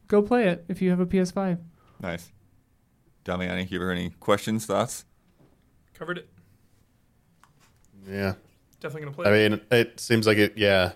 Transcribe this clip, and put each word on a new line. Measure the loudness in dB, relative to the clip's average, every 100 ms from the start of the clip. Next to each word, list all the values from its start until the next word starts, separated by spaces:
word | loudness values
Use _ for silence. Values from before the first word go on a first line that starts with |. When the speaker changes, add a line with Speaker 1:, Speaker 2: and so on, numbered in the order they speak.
| 0
Speaker 1:
Go | 0
play | 2 2 2
it | -2 -6
if | -2
you | 0
have | 0
a | 0
P | 0
S | 0
five. | -2 -4 -4 -8 _ _ -12
Speaker 2:
Nice. | -8 -8 -12 _ _ _ _ _ _ _ _ _
Damiani, | -8 -4 -4 -4 -6
you | -4
have | -4
any | -4 -6 -6
questions, | -2 0 0 -6
thoughts? | -2 -2 -2 -8 -18 _ _ _ _ _ _ _ _
Speaker 3:
Covered | _ -12 -12
it. | -14 _ _ _ _ _ _ _ _ _ _ _ _ _ _ _ _ -20 -12
Speaker 4:
Yeah. | -4 -4 -4 _ _ _ _
Speaker 3:
Definitely | -14 -12 -12
gonna | -4
play | 2
Speaker 4:
I | 4
Speaker 3:
it. | 4
Speaker 4:
mean, | 0 2
it | 2 2 -6
seems | 0 2 4
like | 4
it, | 2 2
yeah, | 2 4 2